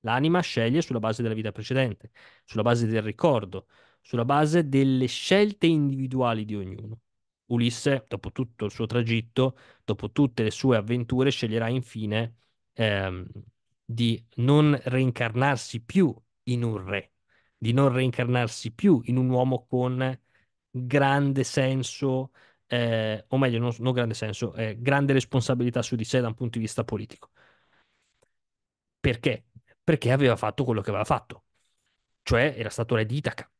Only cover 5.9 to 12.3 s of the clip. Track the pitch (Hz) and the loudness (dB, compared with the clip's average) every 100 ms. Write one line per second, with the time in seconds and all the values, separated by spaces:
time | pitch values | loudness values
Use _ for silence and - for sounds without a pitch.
5.9 | 135 135 131 123 113 107 104 92 104 107 | 0 -2 0 0 -2 -4 -8 -8 -12 -14
6.9 | 113 _ _ _ _ _ 120 117 117 147 | -16 _ _ _ _ _ 0 0 0 0
7.9 | 139 - 98 95 - 123 - 104 - 110 | 0 -4 -10 -8 -6 -8 -4 -8 -4 -2
8.9 | 120 117 117 117 - 131 - - _ - | 0 0 -2 0 0 0 0 -20 _ -6
9.9 | 104 110 - 139 - 113 - 135 113 104 | -6 -4 0 0 2 -2 0 2 2 2
10.9 | 123 117 127 135 131 113 113 113 127 123 | -4 -2 0 0 0 -2 -2 -2 -4 -6
11.9 | 110 107 110 113 | -8 -2 -2 -2